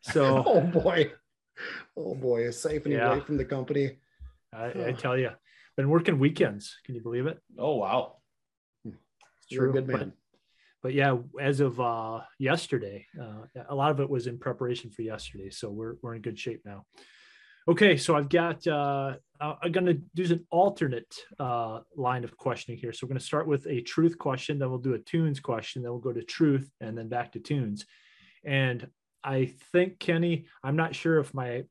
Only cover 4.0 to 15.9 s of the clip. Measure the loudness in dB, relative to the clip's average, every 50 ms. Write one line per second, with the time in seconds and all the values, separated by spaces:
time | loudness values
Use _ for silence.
4 | _ _ _ _ -18 -18 _ _ _ _ -12 -8 -8 -6 -6 -4 -4 -4 -4 -2
5 | -2 -2 0 0 0 -2 -4 _ _ _ _ _ _ _ _ 0 2 4 4 4
6 | 4 4 4 4 4 4 4 4 2 0 0 -6 -12 -14 -18 -18 _ -12 -12 -10
7 | -8 -6 -4 -2 -2 -4 -6 -8 _ _ -10 -6 -2 -2 0 0 0 0 0 -2
8 | -2 -4 -10 _ _ _ _ _ _ _ _ _ _ _ _ _ _ -16 -16 -16
9 | _ _ _ _ _ _ _ _ _ _ -2 0 2 2 2 0 0 0 -2 -2
10 | -4 -6 -10 _ _ _ _ _ _ _ _ _ _ _ _ _ -6 -2 2 4
11 | 4 4 4 2 -2 -6 -10 -2 0 0 2 4 2 2 2 0 -2 0 0 -2
12 | -4 -6 -8 -10 -12 -14 _ _ 0 2 2 0 0 -2 -4 -4 -4 -6 -10 -12
13 | -16 _ -16 -14 -14 -12 -14 -14 -16 -16 _ -18 -12 -6 -2 0 2 2 2 2
14 | 0 0 0 -2 -2 -4 -8 -6 -6 -6 -4 -4 -2 -4 -4 -4 -6 -14 -10 -8
15 | -8 -8 -8 -8 -12 -14 -14 -14 -14 -14 -12 -10 -10 -10 -8 -8 -8 -10